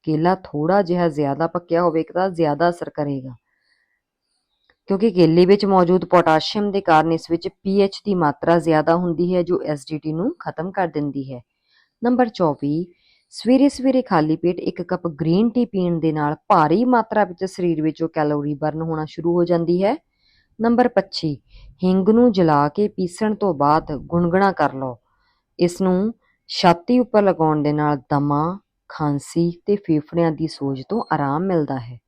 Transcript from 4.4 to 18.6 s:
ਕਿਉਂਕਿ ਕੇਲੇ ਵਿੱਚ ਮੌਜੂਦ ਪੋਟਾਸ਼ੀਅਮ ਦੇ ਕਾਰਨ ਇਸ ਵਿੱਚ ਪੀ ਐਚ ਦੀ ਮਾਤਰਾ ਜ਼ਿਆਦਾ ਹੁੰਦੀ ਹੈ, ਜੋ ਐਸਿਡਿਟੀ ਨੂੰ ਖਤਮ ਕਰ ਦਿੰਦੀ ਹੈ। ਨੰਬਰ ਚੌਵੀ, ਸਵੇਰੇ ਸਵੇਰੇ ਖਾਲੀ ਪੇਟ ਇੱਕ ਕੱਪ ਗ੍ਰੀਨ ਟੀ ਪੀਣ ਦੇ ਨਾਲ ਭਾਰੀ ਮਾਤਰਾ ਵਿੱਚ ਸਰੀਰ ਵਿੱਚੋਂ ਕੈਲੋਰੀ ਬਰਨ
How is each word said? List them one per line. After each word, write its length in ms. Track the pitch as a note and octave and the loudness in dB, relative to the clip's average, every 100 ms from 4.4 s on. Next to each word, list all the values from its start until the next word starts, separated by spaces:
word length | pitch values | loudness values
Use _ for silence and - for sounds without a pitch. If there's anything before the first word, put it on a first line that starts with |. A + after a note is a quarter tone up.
| _ _ _ _ - | _ _ _ _ -6
ਕਿਉਂਕਿ 220 | F#3+ A3+ | 0 0
ਕੇਲੇ 340 | F3+ D#3+ E3+ F3+ | 4 4 6 6
ਵਿੱਚ 180 | G3+ G3+ | 4 4
ਮੌਜੂਦ 380 | F#3+ F3 F#3 | 4 4 2
ਪੋਟਾਸ਼ੀਅਮ 680 | E3+ F3+ E3 D#3 - G#3+ G#3 | 4 2 4 2 0 -4 -2
ਦੇ 100 | G3 | -2
ਕਾਰਨ 320 | F#3+ D#3 D#3+ | 2 2 2
ਇਸ 180 | D#3+ - | -2 -2
ਵਿੱਚ 180 | E3 F#3 | -4 -4
ਪੀ 320 | _ F#3+ G3 | _ -2 0
ਐਚ 200 | G3 - | 0 -2
ਦੀ 100 | G#3 F3+ | -4 0
ਮਾਤਰਾ 420 | D3+ C#3+ - E3+ | 0 0 2 2
ਜ਼ਿਆਦਾ 360 | E3 D#3 D3+ E3+ | 4 2 2 0
ਹੁੰਦੀ 380 | F3+ D#3+ F3 | 0 -2 0
ਹੈ, 80 | F3+ | 0
ਜੋ 180 | E3+ F3+ | 0 -2
ਐਸਿਡਿਟੀ 500 | - D3 - D#3 D#3 | -2 -6 -6 -8 -6
ਨੂੰ 220 | D#3+ A3+ F4 | -4 -4 -6
ਖਤਮ 320 | D#3 D3+ F3 | -10 -8 -8
ਕਰ 160 | G3 F3 | -4 -4
ਦਿੰਦੀ 440 | D3 D3 C#3 C3+ | -4 -6 -6 -10
ਹੈ। 80 | B2 _ _ _ _ _ _ | -14 _ _ _ _ _ _
ਨੰਬਰ 260 | A#3 B3 A#3+ | -2 0 0
ਚੌਵੀ, 560 | - E3+ C#3 C#3+ D3+ F3+ _ _ _ _ | 0 -2 0 -4 -4 -6 _ _ _ _
ਸਵੇਰੇ 340 | - A3 C4 C#4 | -6 2 4 4
ਸਵੇਰੇ 320 | - C4 C4 | 2 0 0
ਖਾਲੀ 340 | - F3 D#3 D#3+ | 2 0 2 0
ਪੇਟ 240 | F3 F3 | -2 -2
ਇੱਕ 200 | - F3+ | -6 -8
ਕੱਪ 240 | F3 F3+ E3+ D3 | -6 -6 -6 -4
ਗ੍ਰੀਨ 300 | D#3+ F3 A#3 | 0 2 2
ਟੀ 140 | A#3+ A#3+ | 0 -2
ਪੀਣ 320 | F#3+ F3+ E3 | -2 -2 0
ਦੇ 120 | D#3+ | -2
ਨਾਲ 240 | D#3 D3 D3+ _ | 0 -4 -4 _
ਭਾਰੀ 360 | F#3+ D#3 G3+ B3 | 2 4 2 2
ਮਾਤਰਾ 380 | B3 A3+ G#3+ | 2 2 -2
ਵਿੱਚ 200 | F#3+ F3 F#3+ | -2 -4 -8
ਸਰੀਰ 360 | - F3+ D#3 | -2 -2 0
ਵਿੱਚੋਂ 260 | D#3 D3+ D#3+ | -2 -4 -6
ਕੈਲੋਰੀ 460 | D#3+ D3+ D3 D3 | -2 -2 -2 -4
ਬਰਨ 280 | C#3+ | -4